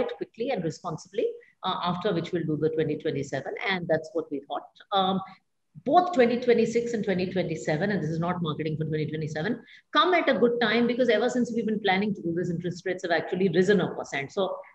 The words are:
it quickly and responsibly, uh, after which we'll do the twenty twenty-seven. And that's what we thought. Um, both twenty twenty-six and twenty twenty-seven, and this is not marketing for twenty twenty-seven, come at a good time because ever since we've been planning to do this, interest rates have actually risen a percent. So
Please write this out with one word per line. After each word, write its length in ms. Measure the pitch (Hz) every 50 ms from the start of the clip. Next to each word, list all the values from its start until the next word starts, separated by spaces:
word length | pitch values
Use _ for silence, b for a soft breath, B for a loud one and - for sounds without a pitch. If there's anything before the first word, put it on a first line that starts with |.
it 160 | 254 - -
quickly 340 | - 185 - _ - 226 277
and 120 | 262 202 170
responsibly, 640 | 160 147 - - 180 170 190 - - - 208 285 466 480 B B B B _ -
uh, 100 | 180 180 - 170
after 300 | 175 175 180 - 214 185
which 160 | 170 165 -
we'll 140 | - 170 156
do 120 | 156 156
the 120 | 147 147 156
twenty 300 | 156 156 156 151 151 151
twenty-seven. 540 | - 160 143 139 139 - - 135 - - 381 - - 202
And 200 | 190 185 170 170
that's 220 | 160 156 156 - -
what 180 | 165 151 -
we 120 | - 135 -
thought. 220 | - - - - - _ - - _ -
Um, 280 | 196 190 185 190 190 B B B B _ _ _ _ _ _ _ - -
both 280 | - 285 359 359 - -
twenty 280 | 262 247 233 247 233
twenty-six 520 | - 240 226 220 226 - - 240 233 - -
and 120 | 220 202
twenty 260 | 208 190 180 185 180
twenty-seven, 640 | - 185 170 160 160 156 - - 156 151 180 202 208
and 100 | 180 151
this 80 | 151
is 80 | 165 160
not 240 | 165 175 180 180 170
marketing 340 | 156 147 143 156 160 156
for 80 | 143 156
twenty 220 | 151 156 156 156 151
twenty-seven, 540 | 151 156 156 143 151 156 156 196 240 B B B B B B _ -
come 200 | 302 311 349 370
at 160 | 339 320 -
a 60 | 254
good 260 | - - 240 233 -
time 280 | 240 214 214 233 240 233
because 200 | 247 240 262 233
ever 220 | 226 214 226 247
since 220 | 247 247 240 - 226
we've 120 | 226 220
been 120 | 214 220 208
planning 340 | 214 202 185 190 202 214 -
to 40 | -
do 140 | 156 170 165
this, 160 | 170 180 175
interest 340 | 175 160 175 180 175 - -
rates 200 | 190 180 180 -
have 80 | 175 170
actually 360 | 160 147 - - 180 190 180
risen 300 | 151 170 185 180 208 190
a 140 | 165 139 -
percent. 380 | - 123 - - 139 139 135 -
So 240 | 208 190 180 - B B B B